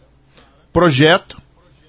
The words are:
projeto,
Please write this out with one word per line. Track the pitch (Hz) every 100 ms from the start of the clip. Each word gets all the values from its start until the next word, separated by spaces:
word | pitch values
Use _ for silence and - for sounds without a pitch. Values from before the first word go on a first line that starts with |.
| _ _ _ _ _ _ _
projeto, | 170 175 127 156 190 - - - _ _ _